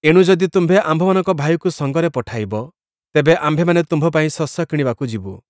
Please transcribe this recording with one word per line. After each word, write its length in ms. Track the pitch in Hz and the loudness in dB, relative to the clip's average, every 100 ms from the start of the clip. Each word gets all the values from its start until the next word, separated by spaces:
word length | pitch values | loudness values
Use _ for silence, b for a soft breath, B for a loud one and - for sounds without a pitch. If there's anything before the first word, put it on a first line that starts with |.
ଏଣୁ 160 | 151 175 | 4 4
ଯଦି 240 | 180 185 180 | 4 2 2
ତୁମ୍ଭେ 300 | 196 170 185 | 0 2 2
ଆମ୍ଭମାନଙ୍କ 520 | 185 160 180 185 180 | 2 0 0 0 0
ଭାଇକୁ 360 | 170 143 165 185 | -2 0 0 -2
ସଙ୍ଗରେ 380 | - 139 143 165 | -4 -4 -2 -2
ପଠାଇବ, 440 | 135 117 120 104 107 131 _ _ _ _ | -4 -8 -8 -6 -6 -8 _ _ _ _
ତେବେ 200 | 151 143 | 0 4
ଆମ୍ଭେମାନେ 460 | 165 151 156 170 170 | 2 2 0 2 2
ତୁମ୍ଭ 220 | 165 160 160 | 0 0 0
ପାଇଁ 180 | 156 156 | 0 -2
ଶସ୍ୟ 340 | - 147 - | -4 -8 -6
କିଣିବାକୁ 400 | 165 151 135 117 135 | -4 -2 -2 -2 -6
ଯିବୁ। 260 | 110 95 92 _ | -6 -10 -14 _